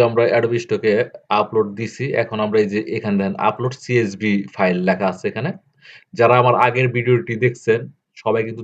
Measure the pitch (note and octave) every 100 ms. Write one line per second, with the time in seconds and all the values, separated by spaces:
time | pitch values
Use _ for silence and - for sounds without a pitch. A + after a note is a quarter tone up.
0 | A#2 A2+ A#2 A#2 A2+ A#2 - G#2 A2 G#2
1 | B2 - - G#2+ G#2 A2 G2+ G2+ A2+ -
2 | C3+ A2+ - G#2+ G#2+ G#2+ G#2 G#2 - A2
3 | G#2+ G2+ G2 G2 G#2+ A2 B2 B2+ - B2
4 | G#2 G2 G#2+ G2+ - - F#2 F2+ F#2 F#2
5 | F#2+ F#2 G#2+ A2 D3 - _ _ - -
6 | _ - A#2 B2 B2 A#2 B2 B2 B2+ A#2+
7 | A#2 B2 - A2 B2 - - A2+ B2 -
8 | _ - A2+ A2+ A2 A2